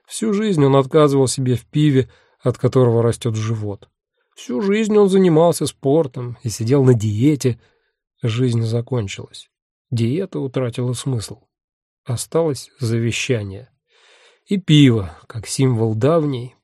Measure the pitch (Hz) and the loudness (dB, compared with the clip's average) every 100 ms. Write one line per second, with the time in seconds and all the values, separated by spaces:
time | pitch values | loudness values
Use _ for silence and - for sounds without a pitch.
0 | _ - 220 202 220 170 139 135 131 156 | _ -6 -4 -2 0 2 4 4 4 4
1 | 147 139 127 - 127 123 - 147 151 131 | 4 4 0 0 -2 -2 -4 0 2 2
2 | 123 _ _ _ 127 120 127 131 123 117 | -2 _ _ _ -6 -2 0 2 2 2
3 | 117 110 123 110 110 110 104 98 _ _ | 0 -2 -4 -4 -4 -6 -6 -12 _ _
4 | _ _ _ - - 247 196 208 214 214 | _ _ _ -20 -8 -4 -2 0 2 2
5 | 202 190 185 156 170 156 147 - 135 151 | 4 4 4 4 4 2 -4 -4 0 0
6 | 147 - 123 120 117 - 113 143 131 117 | 0 -6 -12 -10 -10 -6 0 2 4 4
7 | 107 104 139 147 131 113 _ _ _ _ | 2 0 0 0 -2 -6 _ _ _ _
8 | _ _ 120 110 127 117 113 117 120 123 | _ _ -6 -2 -2 -2 -2 -4 -4 -6
9 | 98 - - - - _ _ _ - 117 | -6 -10 -16 -20 -20 _ _ _ -8 -4
10 | 113 151 190 147 139 131 123 117 123 120 | -2 -4 -6 -8 -6 -4 -6 -4 -6 -4
11 | 139 123 - - _ _ _ _ _ _ | -6 -6 -8 -16 _ _ _ _ _ _
12 | - 120 - 160 165 131 - - 117 117 | -10 -8 -4 -2 -2 -4 -10 -8 -4 -2
13 | 117 - - 120 101 95 120 _ _ _ | -2 -4 -4 -4 -6 -14 -20 _ _ _
14 | _ _ _ _ - 202 - 151 139 113 | _ _ _ _ -6 -4 4 6 6 4
15 | 90 - - 113 - - 131 113 113 110 | -4 -14 -16 -14 -10 -2 0 0 -2 0
16 | 131 170 151 127 123 _ | 0 2 0 -6 -10 _